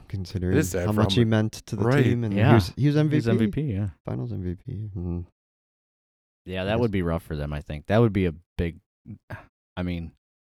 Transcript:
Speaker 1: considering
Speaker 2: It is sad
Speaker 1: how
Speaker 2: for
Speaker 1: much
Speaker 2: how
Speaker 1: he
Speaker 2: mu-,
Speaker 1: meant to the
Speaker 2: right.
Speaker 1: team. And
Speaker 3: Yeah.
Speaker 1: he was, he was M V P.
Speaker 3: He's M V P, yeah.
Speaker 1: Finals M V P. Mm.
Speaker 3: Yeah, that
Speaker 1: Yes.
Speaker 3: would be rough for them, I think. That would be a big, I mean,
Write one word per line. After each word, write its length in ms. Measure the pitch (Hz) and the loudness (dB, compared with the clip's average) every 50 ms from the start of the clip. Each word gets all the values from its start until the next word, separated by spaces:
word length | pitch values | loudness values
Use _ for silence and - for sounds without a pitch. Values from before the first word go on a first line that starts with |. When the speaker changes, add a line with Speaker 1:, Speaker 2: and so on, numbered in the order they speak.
| - - | -14 -10
Speaker 1:
considering 480 | - 98 90 - - 90 90 90 92 | -10 -8 -8 -6 -6 -4 -2 2 2
Speaker 2:
It 40 | 92 | 2
is 100 | 90 90 | 2 0
sad 160 | - 90 87 | -2 -2 -2
Speaker 1:
how 60 | 107 | 0
Speaker 2:
for 80 | 110 107 | 2 2
Speaker 1:
much 120 | 110 107 - | 2 2 4
Speaker 2:
how 60 | 123 | 2
Speaker 1:
he 40 | 117 | 2
Speaker 2:
mu-, 60 | 110 | 4
Speaker 1:
meant 220 | 110 107 107 107 - - - | 4 2 2 0 -4 -8 -12
to 80 | - 113 | -10 -4
the 80 | 101 104 | -2 0
Speaker 2:
right. 180 | 120 131 143 127 | 2 4 4 4
Speaker 1:
team. 180 | 120 120 120 117 | 2 2 0 -2
And 100 | 107 98 | -2 0
Speaker 3:
Yeah. 140 | 101 110 113 | 2 6 6
Speaker 1:
he 40 | 117 | 6
was, 180 | 113 - - - | 6 4 2 -2
he 100 | - 131 | 0 2
was 100 | 147 143 | 2 4
M 120 | 151 151 156 | 4 2 2
V 20 | |
P. 60 | 151 | 2
Speaker 3:
He's 120 | 147 117 117 | 2 2 2
M 100 | 113 117 | 2 2
V 80 | 113 104 | 2 0
P, 140 | - 135 | 0 -2
yeah. 260 | 156 139 98 95 107 95 - _ - | -4 -2 -2 -2 -4 -4 -6 _ -10
Speaker 1:
Finals 280 | - - 127 127 120 | -8 -8 -6 -6 -8
M 100 | 104 98 | -8 -6
V 120 | 90 90 87 | -6 -6 -8
P. 360 | - - - - 101 110 104 95 | -8 -10 -12 -10 -8 -10 -10 -8
Mm. 300 | 92 87 87 85 87 87 _ _ _ _ _ _ _ _ _ _ _ _ _ _ _ _ _ _ _ _ _ _ _ - | -8 -6 -6 -6 -6 -8 _ _ _ _ _ _ _ _ _ _ _ _ _ _ _ _ _ _ _ _ _ _ _ -12
Speaker 3:
Yeah, 180 | 92 92 92 92 | -10 -6 -4 -2
that 80 | 98 110 | -2 0
Speaker 1:
Yes. 60 | 117 | 0
Speaker 3:
would 100 | 123 110 | 0 0
be 120 | 98 95 | 0 0
rough 200 | 87 85 82 82 | 0 0 -2 -2
for 140 | - - 80 | -4 -6 -6
them, 160 | 73 73 73 | -6 -4 -6
I 80 | 76 73 | -6 -8
think. 260 | - - 76 73 - | -8 -8 -12 -10 -4
That 120 | - 98 113 | 2 4 4
would 140 | 120 113 | 4 4
be 140 | 95 101 92 | 4 2 0
a 80 | 87 78 85 _ _ - - | 0 -2 -6 _ _ -8 -6
big, 220 | 87 85 78 87 _ _ _ _ _ - 104 - _ - - - - _ _ _ _ _ - | -6 -6 -6 -10 _ _ _ _ _ -20 -20 -20 _ -18 -18 -18 -18 _ _ _ _ _ -10
I 60 | 90 | -6
mean, 300 | 90 90 87 85 82 82 - _ _ _ _ _ _ _ _ | -6 -4 -4 -6 -8 -10 -14 _ _ _ _ _ _ _ _